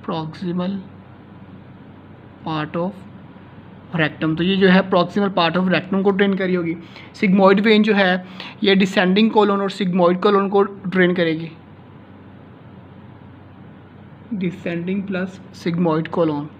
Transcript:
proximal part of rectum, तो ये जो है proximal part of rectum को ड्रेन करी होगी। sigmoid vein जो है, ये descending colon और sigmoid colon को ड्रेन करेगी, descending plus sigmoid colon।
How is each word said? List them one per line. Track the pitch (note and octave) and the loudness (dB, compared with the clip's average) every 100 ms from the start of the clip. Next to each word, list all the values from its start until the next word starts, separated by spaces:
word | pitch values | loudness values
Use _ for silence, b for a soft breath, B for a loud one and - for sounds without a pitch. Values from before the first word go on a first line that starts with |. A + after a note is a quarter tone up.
| - | -6
proximal | E3 D#3+ - F3+ F3+ F3+ G3 F#3+ - - - - - - - - - - - - - - - - | -6 -8 -8 -6 -4 -4 -6 -10 -20 -20 -20 -20 -20 -20 -20 -20 -20 -20 -20 -20 -20 -20 -16 -10
part | D#3 D#3 E3+ | -8 -6 -6
of | F3+ - - - - - - - - - - E3 | -6 -8 -20 -20 -20 -20 -20 -20 -20 -20 -8 -2
rectum, | D3+ - D#3+ D#3+ | -2 -2 -4 -2
तो | |
ये | F3 G3 | -2 2
जो | F#3+ | 4
है | F3+ F#3 | 4 4
proximal | F#3 F3 G#3 G3+ | 0 0 -2 -2
part | F#3+ E3 F3 | 0 0 0
of | F#3 | 0
rectum | E3 - F#3+ | 0 -2 0
को | G3 | 0
ड्रेन | F#3+ G3+ | 2 0
करी | F#3+ F#3 F3+ | 0 -2 -2
होगी। | E3+ E3 B B B - | -4 -8 B B B -4
sigmoid | G#3+ G3 F#3+ G3 | 2 4 6 6
vein | G#3+ G#3+ | 4 4
जो | G#3+ | 4
है, | G3+ F#3+ F#3 F#3 B B B | 2 2 0 -4 B B B
ये | G3+ G3 | 2 4
descending | G3 - F#3 F#3+ A3 | 4 2 2 4 4
colon | G#3+ G#3 G3+ | 4 2 0
और | G3 | -4
sigmoid | F#3+ F#3+ F3+ F3 F3+ | -4 -2 2 2 2
colon | G#3 G3 G3 | 2 2 2
को | G3 | 0
ड्रेन | G3+ - F#3 F#3 F3+ | 0 -4 -6 0 2
करेगी, | F3+ E3 D#3+ E3 - - - - - - - - - - - - - - - - - - - - - - - - - - - - G#3+ | 2 -2 -2 -8 -16 -20 -20 -20 -20 -20 -20 -20 -20 -20 -20 -20 -20 -20 -20 -20 -20 -20 -20 -20 -20 -20 -20 -20 -20 -20 -20 -10 -6
descending | F3+ - F3+ E3+ F3 G3 F#3 | -6 -6 -8 -6 -4 -6 -4
plus | F#3 F#3+ - - - | -6 -6 -10 -20 -8
sigmoid | F3+ E3+ F3 D#3 D#3+ - | -6 -2 0 0 -2 -2
colon। | D#3+ D3 D3 - | -2 -2 -8 -14